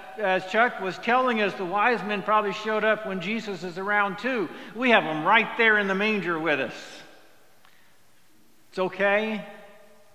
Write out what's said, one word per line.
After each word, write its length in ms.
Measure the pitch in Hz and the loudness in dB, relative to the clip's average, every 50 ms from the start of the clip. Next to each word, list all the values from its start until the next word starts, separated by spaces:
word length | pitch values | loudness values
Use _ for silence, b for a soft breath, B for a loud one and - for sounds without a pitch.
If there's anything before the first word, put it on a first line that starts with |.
| - - - | -16 -14 -10
as 320 | 220 208 185 185 185 185 - | -4 0 0 0 0 0 0
Chuck 300 | - 214 240 240 - - | 2 4 4 4 2 -2
was 180 | 190 185 170 - | -6 -6 -6 -4
telling 420 | - 226 240 254 254 254 233 220 | 0 2 2 2 2 2 0 0
us, 120 | 208 190 - | 0 -2 -2
the 100 | - 190 | -4 -6
wise 360 | 170 190 208 214 247 240 196 175 | -2 0 2 2 2 2 0 -2
men 180 | 208 208 196 | -4 -4 -4
probably 320 | - 202 214 214 208 202 185 | 0 2 2 2 2 0 -4
showed 320 | - - 220 220 214 208 | -4 -4 -2 -2 0 2
up 200 | 220 214 214 - | 2 2 0 -2
when 140 | 196 190 190 | -6 -6 -6
Jesus 460 | 165 190 220 226 - 214 190 160 170 | -4 -4 -4 -4 -4 -6 -8 -8 -8
is 120 | 180 165 | -10 -8
around 420 | 180 190 202 208 208 202 196 180 - | -6 -4 0 2 2 2 0 -2 -4
too. 280 | - 254 262 233 175 - B B B B B | -4 -2 -2 -2 -2 -4 B B B B B
We 180 | 220 254 247 | -2 4 6
have 120 | 226 202 156 | 6 6 4
'em 220 | 156 156 156 156 | 2 -2 0 2
right 320 | 185 214 226 214 - - | 4 4 4 4 2 0
there 200 | - 226 220 214 | 2 4 4 4
in 100 | 208 202 | 4 2
the 80 | 196 190 | 0 0
manger 440 | 196 208 214 214 202 165 175 170 160 | 0 0 0 0 0 -2 -2 -2 -2
with 220 | 160 165 147 135 | 0 0 0 0
us. 400 | 135 - - - - - - - - - - - - - - - - - - - b b b b b b b b b - - - - - - - - - - - - - | 0 -4 -6 -12 -14 -16 -16 -18 -20 -20 -20 -20 -20 -20 -20 -20 -20 -20 -20 -20 b b b b b b b b b -20 -20 -20 -20 -20 -20 -20 -20 -20 -20 -20 -20 -12
It's 100 | - 190 | -4 -2
okay. 640 | 185 175 180 - 196 202 202 208 220 220 220 196 175 - - - - - - - - - - - - - - | -2 -2 0 0 2 4 4 2 2 0 -4 -6 -8 -10 -16 -18 -20 -20 -20 -20 -20 -20 -20 -20 -20 -20 -10